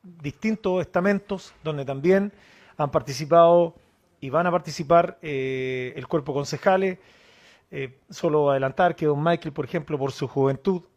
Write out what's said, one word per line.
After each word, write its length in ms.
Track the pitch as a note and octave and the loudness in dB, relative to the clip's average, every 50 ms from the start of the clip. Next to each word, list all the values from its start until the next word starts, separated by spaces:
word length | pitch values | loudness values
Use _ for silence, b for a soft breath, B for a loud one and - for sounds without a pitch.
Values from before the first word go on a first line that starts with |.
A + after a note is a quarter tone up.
| _ | _
distintos 760 | F#3 F3 E3+ D3 D3 - _ - A3 A3 G#3 - F#3+ F3+ F#3 | -20 -20 -12 -12 -12 -12 _ -4 -4 -4 -2 -2 -2 -2 -2
estamentos 680 | E3 - - F3+ F3+ G3+ G3+ G3 G3 _ G3+ F3+ - - _ _ - | -4 -2 -2 0 0 2 0 0 -4 _ -10 -10 -10 -18 _ _ -8
donde 200 | D#3 D3+ C#3+ C#3 | -6 -6 -6 -6
también 480 | B2 C#3 C3+ C#3 F3 F#3+ G3 G3+ G#3 b b b b b b b b b b | -8 -8 -2 2 2 4 4 2 -2 b b b b b b b b b b
han 140 | D3+ C#3 | -4 0
participado 840 | - D#3+ - - C3+ B2 D#3 C#3 E3 E3+ E3+ E3+ F3 F3 F3 E3 - - _ _ _ _ _ _ _ _ | 0 -2 -2 -2 -10 -10 -2 4 6 8 8 8 8 6 4 2 -2 -12 _ _ _ _ _ _ _ _
y 100 | - C3+ | -12 -4
van 160 | B2+ D#3 F3 | -2 0 0
a 60 | F3+ | 2
participar, 680 | E3+ F3+ F3 E3 D3 - E3 C3+ E3+ E3+ E3+ F3 - _ - | 0 -2 -4 -6 -10 -10 0 4 6 6 6 4 -4 _ -10
eh, 720 | D#3 D3 C3+ C3 C3 C3 C3 C3 C3 C3 B2+ B2+ B2+ - | -8 -6 -4 -4 -4 -4 -4 -6 -6 -6 -6 -8 -8 -10
el 120 | D#3 B2+ - | -12 -8 -4
cuerpo 240 | - D#3+ C#3 D3+ | -4 -4 -4 -2
de 60 | C3+ C#3 | -4 -4
concejales. 640 | C#3+ - - C#3+ - G3+ F#3+ F#3+ F#3+ F#3+ F#3 - b b b b b b b b b b b b b _ | -4 -6 -8 -2 2 2 2 2 2 -2 -4 -6 b b b b b b b b b b b b b _
Eh, 260 | - C#3+ C3+ B2+ B2+ _ _ _ | -12 -12 -12 -12 -12 _ _ _
solo 440 | F3+ - - E3+ D3+ D3+ D3 C#3+ | -16 -4 -2 0 2 2 2 2
adelantar 440 | C#3 C3+ C3+ C3+ C3 - F#3 F3 D#3+ | 2 2 0 -2 0 2 0 0 2
que 120 | - D#3+ D3+ | 0 0 0
don 140 | D3 C#3+ | 0 0
Michael, 300 | D3+ E3+ E3+ E3 - D#3 | 2 0 0 0 -2 -10
por 140 | C#3+ - C#3+ | -8 -8 -8
ejemplo, 320 | - - E3+ C#3+ - D3+ C#3 | -6 -6 -8 -6 -6 -6 -4
por 140 | C3+ C3+ | -4 -6
su 160 | C3 - C#3+ B2+ | -4 -6 -8 -6
juventud 560 | - C#3 C3+ C3+ C3+ C3 - G3 F#3+ F3 - _ _ | -2 0 0 0 0 -2 -2 -2 -2 -2 -4 _ _